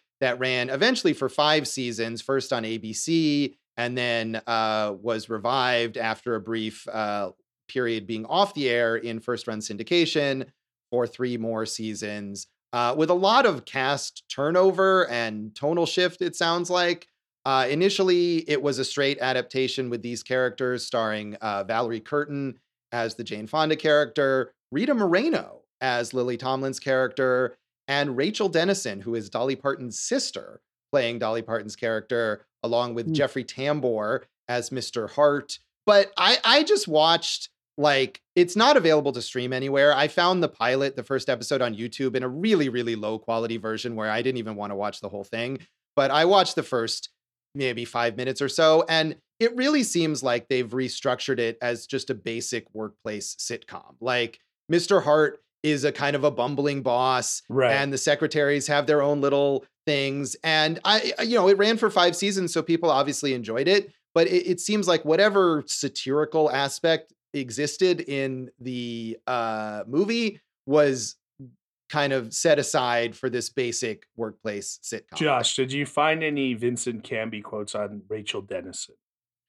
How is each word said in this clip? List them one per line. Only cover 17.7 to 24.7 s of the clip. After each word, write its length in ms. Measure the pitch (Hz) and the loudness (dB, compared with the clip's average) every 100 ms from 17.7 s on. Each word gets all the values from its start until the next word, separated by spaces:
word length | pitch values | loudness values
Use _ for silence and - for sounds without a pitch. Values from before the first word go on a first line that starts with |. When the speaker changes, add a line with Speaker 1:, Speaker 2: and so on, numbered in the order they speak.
| 147 190 196 185 175 175 165 165 | 2 2 2 2 4 2 0 0
Speaker 1:
it 120 | 147 | 0
was 180 | 143 127 | 0 -2
a 60 | 131 | -4
straight 340 | - 139 139 | 0 0 0
adaptation 680 | 127 127 120 131 131 - 123 | 0 0 -2 -2 -2 -2 -4
with 120 | 120 | -6
these 220 | 120 117 | -8 -10
characters 600 | - 127 127 123 127 123 - | -4 0 0 -2 -4 -4 -4
starring, 500 | 120 110 107 104 104 | -2 -2 -4 -8 -8
uh, 220 | 110 101 | -4 -4
Valerie 360 | 95 113 117 113 | -2 -2 -2 -4
Curtin 580 | - 147 147 143 135 123 _ _ - | -4 -4 -4 -6 -6 -10 _ _ -8
as 240 | 120 113 113 | -4 -4 -6
the 80 | |
Jane 220 | 110 107 110 | -10 -10 -4
Fonda 280 | 156 156 151 | 0 0 2
character, 760 | 156 147 147 - 135 131 123 _ - | 2 2 2 0 0 0 -2 _ -8